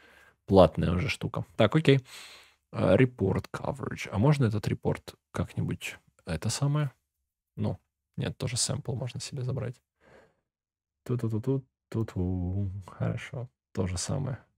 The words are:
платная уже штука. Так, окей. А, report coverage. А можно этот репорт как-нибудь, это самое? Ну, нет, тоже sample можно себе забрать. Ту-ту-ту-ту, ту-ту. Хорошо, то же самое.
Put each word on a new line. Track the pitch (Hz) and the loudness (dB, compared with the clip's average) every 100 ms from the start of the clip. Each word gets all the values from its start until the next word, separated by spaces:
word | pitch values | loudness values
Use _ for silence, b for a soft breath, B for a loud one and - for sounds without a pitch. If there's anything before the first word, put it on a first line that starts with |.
| b b b b - | b b b b 6
платная | 98 87 - 82 | 8 8 6 0
уже | 90 85 | 2 0
штука. | - - - - - | -2 -6 -6 -6 2
Так, | 107 160 | 4 4
окей. | 156 139 B B B B B B _ | 6 4 B B B B B B _
А, | - 104 - | 0 4 6
report | 127 123 95 - - | 6 2 0 0 -4
coverage. | - - 139 107 - - | -6 -6 -6 -6 -8 -4
А | - | 2
можно | 127 143 117 | 4 4 2
этот | 104 - | 0 -2
репорт | 113 - - - - _ | -2 -2 -4 -6 -20 _
как-нибудь, | - 90 - - - - - _ _ - | -6 -4 -4 -4 -4 -8 -14 _ _ -8
это | 82 110 | -4 -4
самое? | - 143 147 147 - _ _ _ _ _ - | -2 0 0 -2 -6 _ _ _ _ _ -6
Ну, | 104 98 _ _ _ - | -4 -6 _ _ _ -8
нет, | - - | -6 -4
тоже | 139 120 | -4 -2
sample | - 131 - 127 | -2 -4 -6 -6
можно | 123 123 | -6 -8
себе | - 143 | -10 -8
забрать. | 123 117 117 123 _ b b b b b b _ _ _ _ _ | -6 -4 -6 -10 _ b b b b b b _ _ _ _ _
Ту-ту-ту-ту, | - 123 117 107 120 135 - _ _ | -6 -4 -2 -2 -2 -2 -4 _ _
ту-ту. | 110 107 - 90 92 87 92 101 98 95 | -4 -4 -2 -2 -2 -2 -4 -4 -8 -12
Хорошо, | - 113 117 - - 123 _ _ | -6 -4 -4 -8 -10 -12 _ _
то | - 90 | -6 -4
же | 90 | -4
самое. | - 101 95 - - | -4 -4 -4 -8 -12